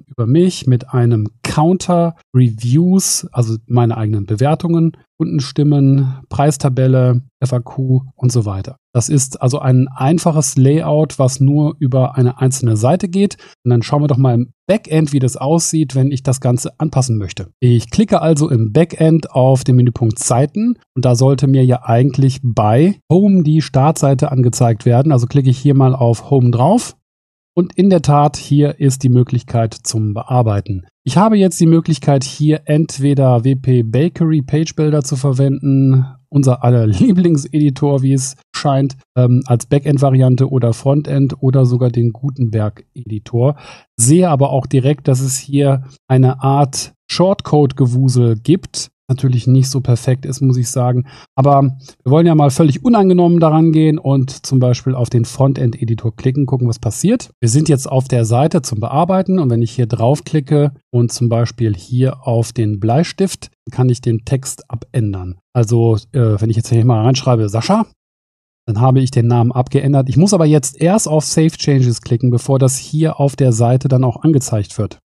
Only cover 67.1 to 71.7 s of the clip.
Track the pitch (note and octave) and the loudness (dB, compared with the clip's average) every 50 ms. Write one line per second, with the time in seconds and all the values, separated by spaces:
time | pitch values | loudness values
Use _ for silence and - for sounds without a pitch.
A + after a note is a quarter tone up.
67.1 | B2 - - C3+ B2 A2+ A2 G2+ G2+ A2+ A2+ - G3 A3+ G#3+ - _ _ _ _ | -2 0 0 -2 0 0 -2 -4 -4 -6 -2 0 -2 -2 -2 -4 _ _ _ _
68.1 | _ _ _ _ _ _ _ _ _ _ _ - G#2+ G#2 B2 C3 B2+ C3 C3 B2+ | _ _ _ _ _ _ _ _ _ _ _ -6 -2 0 0 2 2 2 0 0
69.1 | - B2 A2+ A#2 A#2+ A#2+ A#2 B2 - B2 B2+ - - C#3 C#3+ C3+ C#3+ C3+ C3 C3+ | 0 0 0 2 2 2 0 0 0 -2 -4 -2 -2 -2 0 2 0 0 0 0
70.1 | - C#3 F3+ G3+ G3+ F3+ D#3+ D3+ D3+ D3+ C#3 - - - D3+ E3+ G3 A3 - - | 2 2 2 2 2 2 2 2 2 2 0 -2 -6 -2 0 0 0 0 0 0
71.1 | D3+ D#3 D3 - - E3 D#3+ D#3+ - - - - | -2 -2 -2 -2 -2 0 0 0 -2 -2 -2 0